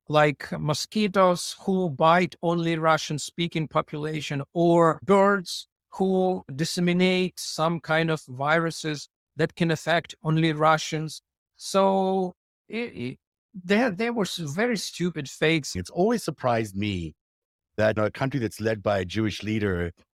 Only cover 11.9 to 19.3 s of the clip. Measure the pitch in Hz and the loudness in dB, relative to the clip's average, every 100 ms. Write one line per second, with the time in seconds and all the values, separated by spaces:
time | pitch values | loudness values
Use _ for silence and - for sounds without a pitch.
11.9 | 190 190 190 180 - _ _ - 220 240 | 2 0 0 -2 -6 _ _ -12 -10 -8
12.9 | - 123 139 _ _ _ 190 180 208 254 | -8 -10 -10 _ _ _ -10 0 0 2
13.9 | 175 233 233 185 - 151 156 247 214 - | -2 -4 -2 -4 -4 -6 -2 -2 -2 -6
14.9 | - 175 156 135 - 156 160 - 92 90 | -4 -4 -4 -10 -2 0 0 -2 -8 -6
15.9 | 170 202 240 - 135 127 117 110 95 104 | 0 0 0 -4 -4 0 0 -2 -4 -2
16.9 | 92 80 - _ _ _ _ _ - 107 | -2 -6 -12 _ _ _ _ _ 0 2
17.9 | 107 107 - 135 139 107 - 110 110 104 | 2 0 -2 -4 -2 -4 -2 -4 -2 0
18.9 | 101 92 98 110 | 0 -2 -2 -2